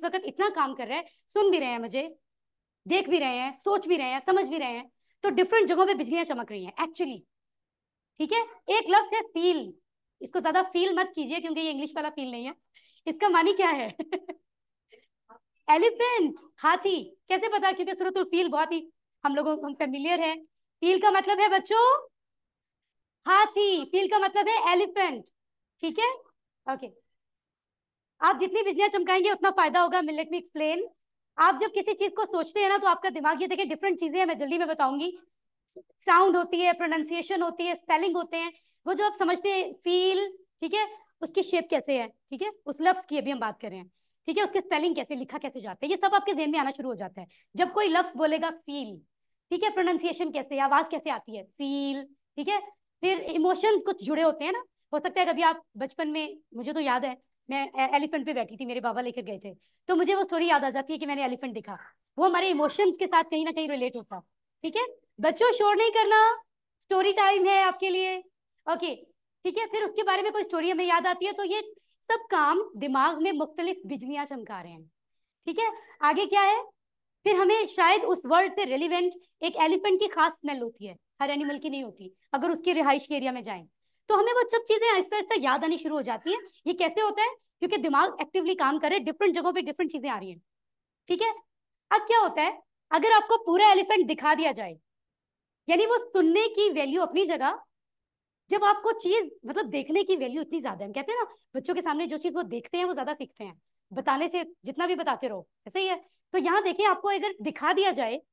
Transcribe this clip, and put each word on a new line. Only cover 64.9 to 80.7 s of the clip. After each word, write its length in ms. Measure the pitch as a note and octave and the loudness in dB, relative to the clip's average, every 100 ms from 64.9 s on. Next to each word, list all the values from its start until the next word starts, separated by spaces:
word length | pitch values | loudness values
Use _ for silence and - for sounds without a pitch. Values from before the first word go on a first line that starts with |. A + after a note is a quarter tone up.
| - _ - | -8 _ -2
बच्चों, 320 | A#3 - A#4+ | 0 4 4
शोर 240 | - G#4 G#4 | 4 4 4
नहीं 160 | A4+ | 4
करना, 440 | A4 G#4+ G#4+ A4 A#4 - _ _ _ | 4 4 6 6 2 -6 _ _ _
स्टोरी 340 | - F#4+ F#4+ | -2 2 2
टाइम 340 | G4 G4 G4+ F#4+ | 4 4 4 4
है 140 | G4 | 4
आपके 280 | F#4+ F4+ F#4+ | 4 0 -2
लिए। 280 | F#4 F#4 F#4 F#4 _ _ _ - | 0 -2 -4 -10 _ _ _ -6
ओके, 240 | E4+ E4+ - - _ _ _ | -4 -4 -8 -14 _ _ _
ठीक 140 | F4+ G#4 | -6 -4
है, 80 | A4 | -4
फिर 180 | G#4+ | -4
उसके 200 | G#4+ G#4+ | -4 -2
बारे 180 | G4+ F#4+ | 0 0
में 100 | G#4 | 0
कोई 120 | G#4+ | -4
स्टोरी 260 | G#4 E4+ E4+ | -4 -2 -2
हमें 160 | E4+ F4+ | 0 2
याद 220 | E4+ F4+ | 2 0
आती 180 | F4+ F#4+ | -2 -4
है, 60 | |
तो 120 | G4+ | -4
ये 300 | F#4+ G#4+ G#4+ - _ _ - | -4 -4 -6 -16 _ _ -4
सब 160 | A4+ A4+ | -4 0
काम 320 | F4+ D4 F4 A4 G#3 | 2 2 2 -2 -6
दिमाग 440 | C#4 C4+ D4 D#4 | -2 2 2 2
में 100 | E4+ | -2
मुख्तलिफ 500 | D4+ D4+ E4 F4 F#4 - | -2 -4 -4 -6 -6 -8
बिजलियां 400 | C4+ B3 D4 C#4+ | -10 -8 -8 -8
चमका 360 | C4 A3 G3 | -10 -12 -14
रहे 100 | F3 | -16
हैं। 200 | E3 D#3+ _ _ _ _ _ - | -20 -20 _ _ _ _ _ -8
ठीक 140 | E4 | -2
है, 120 | A4+ A4+ - - | -2 -4 -14 -2
आगे 240 | D4 D#4+ F4+ | 0 2 2
क्या 160 | G4+ | 4
है? 220 | G4 A4 - _ _ _ _ _ | 4 2 -2 _ _ _ _ _
फिर 120 | G4+ F#4 | 2 4
हमें 320 | G4 A4 G4+ | 4 4 2
शायद 360 | - E4+ G#4 | 2 4 4
उस 180 | - F4 B3+ | 2 -2 2
वर्ड 280 | E4+ F#4+ | 4 4
से 120 | F#4 F#4 | 0 -2
रिलेवेंट 480 | C#4 E4 F4 F4+ - _ - | -2 0 0 0 -4 _ -8
एक 140 | E4 D#4+ | -4 0
एलिफेंट 440 | D#4+ F#4 G4+ F#4 | 2 2 2 2
की 80 | G#4 | 0
खास 260 | F4 D#4+ | 2 0
स्मेल 280 | E4 D4 C4+ | 0 -8 -6
होती 240 | A#3 | -8